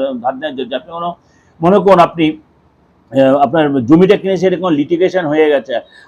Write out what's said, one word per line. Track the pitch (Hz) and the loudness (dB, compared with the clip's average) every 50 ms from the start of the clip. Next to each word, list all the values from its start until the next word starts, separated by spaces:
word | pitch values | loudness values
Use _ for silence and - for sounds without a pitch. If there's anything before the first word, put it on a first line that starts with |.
| 135 139 131 120 | -6 -6 -6 -6
ধার | 110 127 135 131 | -6 -6 -6 -6
দেনার | 156 151 135 | -8 -10 -10
জন্য, | 127 127 117 135 | -10 -10 -8 -8
আপনি | - - - 170 | -10 -10 -12 -12
কোনো, | 170 170 175 170 - _ _ _ _ _ _ _ - | -10 -8 -10 -10 -12 _ _ _ _ _ _ _ -4
মনে | 165 175 202 196 | 0 2 2 2
করুন | 175 202 190 185 | 4 4 4 4
আপনি, | 165 160 - 170 160 156 156 | 4 2 0 -2 -2 -2 -2
আহ, | - - _ _ _ _ _ _ _ _ _ _ _ _ _ 131 135 135 131 135 | -4 -12 _ _ _ _ _ _ _ _ _ _ _ _ _ -2 0 2 2 2
আপনার | 143 143 139 151 165 151 147 139 135 117 | 2 2 0 2 0 0 0 0 -2 0
জমিটা | 110 156 170 190 185 202 | 4 4 4 6 4 2
কিনে | - - 190 190 | 2 0 -2 -2
সেটা | 170 180 190 180 | -2 0 -2 -2
কোনো | 160 180 180 156 | -2 -2 -2 -2
লিটিগেশন | 143 147 135 175 160 180 175 175 185 170 | -2 -2 -2 -2 0 0 0 -2 -2 -4
হয়ে | 143 151 156 156 151 | -2 0 0 2 2
গেছে, | 147 135 - 131 123 110 - _ _ - - | 2 0 -2 -4 -8 -8 -8 _ _ -20 -4